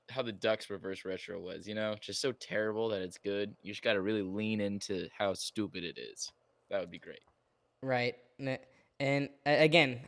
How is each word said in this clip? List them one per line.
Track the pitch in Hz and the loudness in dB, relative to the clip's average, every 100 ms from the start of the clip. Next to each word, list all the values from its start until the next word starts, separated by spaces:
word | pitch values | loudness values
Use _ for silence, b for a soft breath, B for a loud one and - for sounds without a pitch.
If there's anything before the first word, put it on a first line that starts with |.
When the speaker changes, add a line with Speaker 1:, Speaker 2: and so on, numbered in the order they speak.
| - | -10
Speaker 1:
how | 131 | -4
the | 120 | -4
Ducks | 98 110 110 - | 0 2 2 0
reverse | 98 98 95 | -8 -6 -6
retro | 95 92 - 90 | -4 -6 -6 -8
was, | 90 82 92 | -8 -10 -6
you | |
know? | 107 107 107 | -2 -2 -4
Just | - 98 | -6 -2
so | 135 | -2
terrible | 120 - 107 110 107 113 | -4 -4 0 0 0 0
that | 101 | 0
it's | 92 - | -4 -6
good. | 101 101 104 - | -2 0 -2 -6
You | - | -12
just | 104 | -4
gotta | 120 104 | 2 2
really | 95 110 | 2 0
lean | 95 98 107 110 | 0 -2 0 0
into | 101 101 - 95 85 - | 0 -2 -4 -4 -4 -2
how | 101 | 0
stupid | 90 - - 101 92 | 0 -4 -2 -4 -4
it | 87 - | -8 -8
is. | 60 - - - _ _ - | -12 -10 -12 -12 _ _ -4
That | 101 | -4
would | 87 | -4
be | 87 | -10
great. | - 76 _ _ _ _ _ _ | -14 -18 _ _ _ _ _ _
Speaker 2:
Right. | 135 127 120 - - - | -2 0 0 -2 -10 -8
N-, | 135 131 - b b - | -4 -4 -6 b b -2
and, | 135 143 139 - | 2 2 0 -2
a-, | - 147 | 4 8
again, | 156 170 139 123 | 8 8 6 2